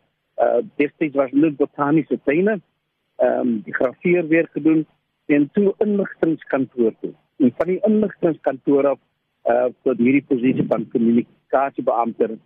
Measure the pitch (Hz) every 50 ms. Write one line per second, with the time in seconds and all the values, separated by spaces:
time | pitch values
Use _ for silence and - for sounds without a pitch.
0 | _ _ _ _ _ _ _ - - 120 117 123 117 104 - - 147 143 - -
1 | 170 151 131 139 139 127 127 139 151 165 147 131 143 135 _ - 143 143 151 160
2 | 135 - 135 117 - - 139 160 185 202 220 185 - _ _ _ _ _ _ _
3 | _ _ _ - 127 123 120 123 127 123 117 107 - - - - 135 127 120 -
4 | - 180 175 175 170 151 160 165 160 - - - 147 156 160 160 156 - _ _
5 | _ _ _ _ _ - 151 147 147 139 - 208 202 190 190 - 220 214 208 202
6 | 190 - - - - 165 160 147 - - - 135 131 127 - 127 117 110 - -
7 | - 85 - - _ _ _ - 302 123 - - 160 170 185 180 - 214 214 214
8 | 214 202 - - - 170 151 - - 151 135 131 _ - 139 139 139 139 135 -
9 | _ _ _ _ _ _ _ _ - 120 120 120 123 127 113 _ - 135 127 110
10 | 120 123 135 143 135 - 139 123 113 131 - - 143 - 117 110 113 - - -
11 | 113 117 117 120 113 - _ _ _ _ - 131 139 139 - - 131 123 120 113
12 | 117 117 113 - 120 107 113 107 -